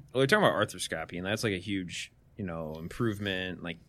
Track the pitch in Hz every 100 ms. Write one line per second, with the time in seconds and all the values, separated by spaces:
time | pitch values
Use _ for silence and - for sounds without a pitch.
0 | - 127 135 214 143 80 104 90 - 80
1 | 78 87 92 110 113 92 104 98 87 -
2 | - _ - - 92 82 80 80 85 -
3 | 117 98 101 92 92 90 - -